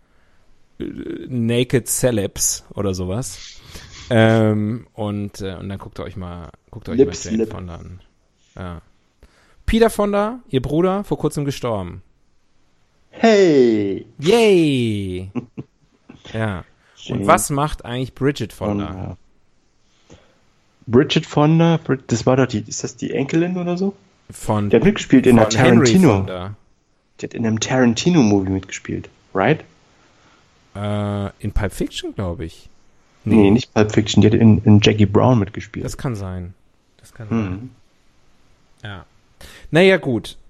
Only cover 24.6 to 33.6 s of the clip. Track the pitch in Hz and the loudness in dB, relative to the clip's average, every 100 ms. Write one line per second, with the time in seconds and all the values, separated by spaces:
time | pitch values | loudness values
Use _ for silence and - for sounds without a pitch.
24.6 | 101 113 151 214 - 131 127 117 110 110 | 2 2 2 0 4 4 6 6 4 4
25.6 | 127 117 117 185 165 98 95 92 92 104 | 4 6 6 6 6 4 0 -8 -10 -14
26.6 | _ _ _ _ _ - - - 113 110 | _ _ _ _ _ -16 -12 -6 -4 -4
27.6 | - 131 120 113 175 175 110 101 95 95 | -2 2 2 2 2 4 4 2 0 -4
28.6 | - - - 90 - _ _ 95 104 156 | -6 -14 -10 -12 -12 _ _ 0 0 0
29.6 | - _ _ _ _ _ _ _ _ _ | -6 _ _ _ _ _ _ _ _ _
30.6 | _ 101 104 104 104 101 101 - 107 - | _ -8 -6 -4 -4 -4 -6 -8 -4 -2
31.6 | 101 - - - 349 - 92 85 82 - | -4 -4 -8 -8 -10 -8 -6 -6 -10 -14
32.6 | - _ _ _ _ _ - 113 98 117 | -20 _ _ _ _ _ 2 4 6 4